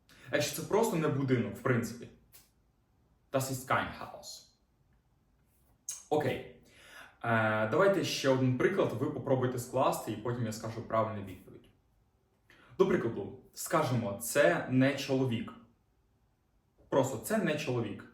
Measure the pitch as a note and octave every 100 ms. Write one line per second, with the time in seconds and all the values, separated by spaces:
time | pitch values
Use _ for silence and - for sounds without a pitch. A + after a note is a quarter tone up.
0 | _ - - D3 C3 - - G3+ A3+ E3+
1 | D3+ C3 C3 A#2+ G2+ - C3 A#2 G2+ -
2 | - - _ - _ _ _ _ _ _
3 | _ _ _ C3+ B2+ C3 - A2+ G2 -
4 | - - - - - _ _ _ _ _
5 | _ _ _ _ _ _ _ _ - -
6 | - D3+ B2+ - - - - - - -
7 | - - A#2 A2+ A2 G#2+ A2 D3+ G3 F3+
8 | C3+ - C#3 B2+ B2+ B2 F#3 - - -
9 | - B2+ B2+ B2+ B2 A#2 - B2+ D#3 E3+
10 | - G#2 B2 A#2 A2+ A2 A2 A2 - A2
11 | G#2+ G#2 F#2+ F2+ - - - _ _ _
12 | _ _ _ _ _ - - - F#3+ -
13 | - - - - - - - D#3+ C#3 A#2+
14 | G2+ G2+ - D3 E3 - - C3 C3+ C3+
15 | - C3 B2 A2+ G#2 - - _ _ _
16 | _ _ _ _ _ _ _ _ - C#3
17 | B2+ A2+ - G#3+ E3+ D3+ - A#2+ G#2 G2
18 | -